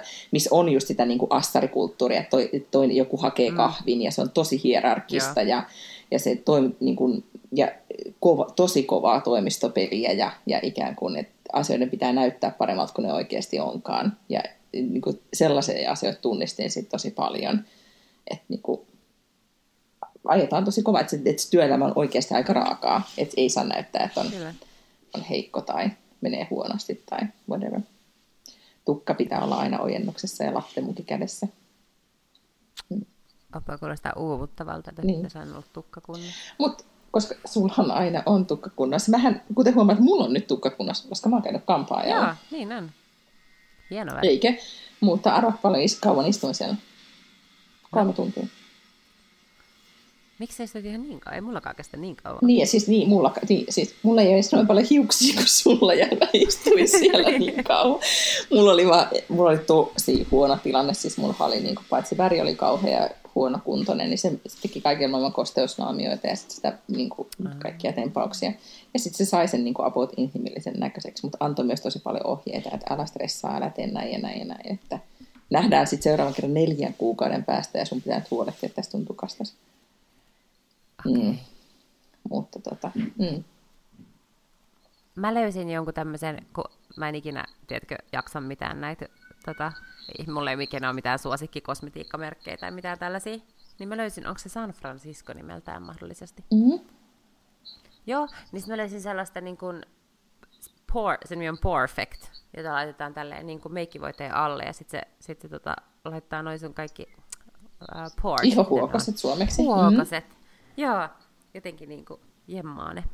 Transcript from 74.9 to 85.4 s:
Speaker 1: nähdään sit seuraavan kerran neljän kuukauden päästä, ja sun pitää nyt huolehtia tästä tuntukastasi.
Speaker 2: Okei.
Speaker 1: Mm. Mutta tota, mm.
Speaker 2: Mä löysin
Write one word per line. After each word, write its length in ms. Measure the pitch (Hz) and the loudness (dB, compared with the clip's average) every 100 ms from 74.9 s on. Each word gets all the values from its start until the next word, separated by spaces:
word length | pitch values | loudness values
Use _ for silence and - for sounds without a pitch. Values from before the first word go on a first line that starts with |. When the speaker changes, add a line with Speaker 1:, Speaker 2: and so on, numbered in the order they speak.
| - - _ - _ _ | -12 -12 _ -20 _ _
Speaker 1:
nähdään 380 | 147 208 143 143 | 2 4 4 2
sit 140 | 151 | 2
seuraavan 320 | 151 156 143 | 2 4 2
kerran 200 | 135 139 | -2 -2
neljän 400 | 151 165 147 139 - | 2 2 2 -4 -2
kuukauden 460 | 113 - 127 - | -2 0 -2 -2
päästä, 340 | 143 - - - | -2 -2 -2 -6
ja 60 | - | -6
sun 160 | 254 | -6
pitää 180 | - - | -4 -4
nyt 120 | - | -4
huolehtia 380 | - - - - | -4 -4 -6 -10
tästä 220 | - 214 | -8 -8
tuntukastasi. 640 | 208 - - 190 - 214 - _ _ _ _ _ _ _ _ _ _ _ _ _ - - | -8 -8 -8 -10 -10 -12 -14 _ _ _ _ _ _ _ _ _ _ _ _ _ -8 0
Speaker 2:
Okei. 180 | 120 107 | 2 2
Speaker 1:
Mm. 60 | 123 - - _ _ _ _ _ _ - | -2 -8 -20 _ _ _ _ _ _ -8
Mutta 300 | - - - | -8 -8 -12
tota, 320 | - - - - | -14 -12 -8 -6
mm. 480 | 220 - 180 151 160 _ _ _ _ _ - _ _ _ _ _ _ _ _ _ _ - | -8 -4 -4 -4 -10 _ _ _ _ _ -20 _ _ _ _ _ _ _ _ _ _ -6
Speaker 2:
Mä 180 | 202 | -2
löysin 360 | 233 | 0